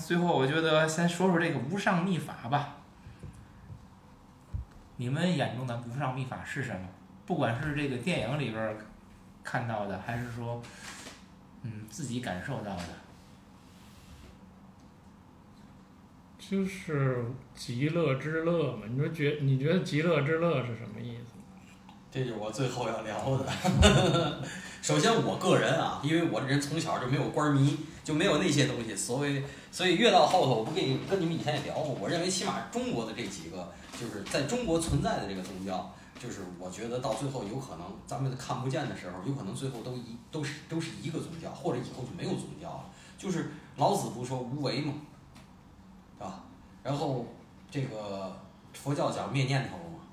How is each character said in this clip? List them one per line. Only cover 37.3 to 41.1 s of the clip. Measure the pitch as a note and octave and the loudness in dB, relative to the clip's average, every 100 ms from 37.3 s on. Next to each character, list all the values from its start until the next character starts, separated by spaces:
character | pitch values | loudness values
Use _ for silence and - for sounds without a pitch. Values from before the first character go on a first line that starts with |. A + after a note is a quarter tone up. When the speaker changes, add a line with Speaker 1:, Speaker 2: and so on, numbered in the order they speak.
| B2 | -4
Speaker 3:
有 | G2+ B2+ | -6 -6
可 | - D#2+ | -8 -10
能 | F2 G2 - | -10 -12 -8
咱 | - | -4
们 | C3+ - | -2 -2
看 | - A#2+ | -4 -4
不 | B2+ | -2
见 | D3+ C3 | -2 -4
的 | F#2+ | -6
时 | F2+ | -8
候， | F2+ F#2+ | -6 -4
有 | |
可 | C#3 | -4
能 | - | -4
最 | C3+ C3+ | -4 -6
后 | A2+ | -6
都 | B2 | -8
一， | B2+ A2 A#2+ - | -8 -10 -14 -10
都 | D#3 | -6
是， | C#3 - - | -6 -8 -6
都 | E3 | -4
是 | - G#2 | -4 -6
一 | |
个 | E3 | -6